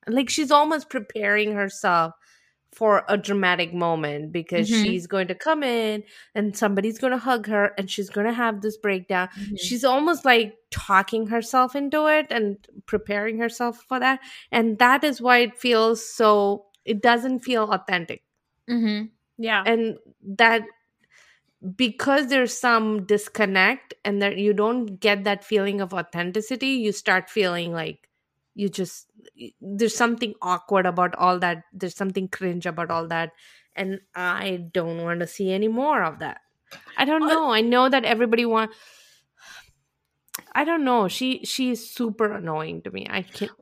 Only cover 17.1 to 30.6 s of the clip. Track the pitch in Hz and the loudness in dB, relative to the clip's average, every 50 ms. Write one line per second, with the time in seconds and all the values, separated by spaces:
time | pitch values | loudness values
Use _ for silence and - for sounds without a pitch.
17.1 | 233 233 240 262 262 247 - 262 254 226 214 208 214 185 - - 190 175 165 - | 4 4 2 -2 -4 -4 -2 -2 0 0 0 0 0 -2 -2 -2 -4 -4 -4 -6
18.1 | - - _ _ _ _ _ _ _ _ _ - 240 240 226 214 208 208 220 220 | -12 -14 _ _ _ _ _ _ _ _ _ -4 -2 0 0 0 -2 -2 -6 -10
19.1 | - _ _ _ _ - 226 226 220 202 190 220 233 226 226 220 - - _ - | -14 _ _ _ _ -8 -4 0 0 0 2 2 2 2 0 -2 -4 -8 _ -20
20.1 | _ _ - 190 196 202 233 226 226 226 220 - - _ _ _ _ _ _ _ | _ _ -16 -4 2 4 6 6 6 4 0 -4 -14 _ _ _ _ _ _ _
21.1 | _ _ _ _ _ _ _ _ _ _ 185 185 185 - 254 233 226 - - 277 | _ _ _ _ _ _ _ _ _ _ -14 -8 -2 0 0 0 0 0 0 2
22.1 | 277 285 294 240 277 269 254 233 - - - 247 233 226 220 214 214 208 185 185 | 2 2 2 2 2 2 2 2 0 0 2 2 4 4 2 0 -2 -2 0 0
23.1 | 208 208 208 - - - 214 190 196 190 185 208 262 262 - - - - - 208 | 0 0 0 -2 -2 0 0 2 4 4 4 4 2 0 -6 -16 -16 -8 -6 -4
24.1 | 202 202 202 202 - 185 202 208 202 196 208 220 240 254 233 208 190 180 - 214 | -2 0 0 0 0 0 0 0 2 2 2 0 0 -2 -4 -6 -6 -2 0 2
25.1 | 202 196 196 208 202 196 - - 220 208 196 202 196 202 196 175 196 180 170 - | 2 2 0 -2 -2 -2 -2 0 0 0 2 0 -2 -4 -4 -4 -6 -6 -8 -6
26.1 | - 170 175 180 180 214 214 - 262 - 269 269 269 254 220 208 196 - - 214 | -6 -6 -4 -2 -4 -4 -4 -4 -4 -4 -2 -2 0 0 0 -2 -2 0 2 2
27.1 | 185 185 180 - - 220 196 180 175 175 170 170 170 165 160 - 151 - _ _ | 2 2 0 -2 0 0 2 2 0 -2 -4 -4 -6 -6 -6 -8 -10 -14 _ _
28.1 | _ _ _ _ _ _ _ _ _ - 202 196 - - 185 170 - - - _ | _ _ _ _ _ _ _ _ _ -4 -4 -4 -2 -4 -6 -6 -8 -14 -20 _
29.1 | _ _ _ - _ - 120 - - _ - 190 202 202 233 214 226 - 240 233 | _ _ _ -20 _ -20 -20 -20 -20 _ -12 -8 -2 0 0 0 2 2 0 0
30.1 | 233 233 254 208 208 - - 180 180 175 | 0 -2 -6 -8 -8 -6 -4 -2 -2 -2